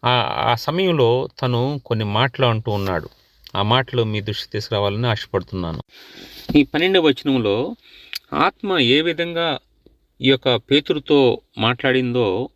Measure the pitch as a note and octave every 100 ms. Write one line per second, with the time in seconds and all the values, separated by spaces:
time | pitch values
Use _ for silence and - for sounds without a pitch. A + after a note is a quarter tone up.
0 | A#2 B2 G#2+ - A2+ A#2 - E3 F#3+ E3
1 | A#2 B2 C#3 - B2+ A#2+ B2+ C#3+ - A2
2 | G#2 G#2 C3 - B2+ A2 A2 G#2 G2 F2
3 | - _ _ _ - F#2 G#2 B2 B2+ B2
4 | A2 G#2+ G#2 G2+ - G#2+ - G#2 G2+ G2+
5 | B2 G#2+ - G2 F2+ F#2+ E2+ D#2+ - -
6 | - - - - - D3 C#3 D3+ F3+ F#3+
7 | D#3 C3 C#3+ C3 G#2+ G2+ D#3 A#3 _ -
8 | - - _ - E3+ - G3+ F#3 A#2+ C#3
9 | E3 D#3+ E3+ E3+ E3+ C#3 _ _ _ _
10 | _ _ C3 C3+ C#3 A#2 - C#3+ C#3+ D3+
11 | - C#3+ B2+ - _ - A2 A#2+ C3+ B2+
12 | B2+ B2 A2 F#2+ C3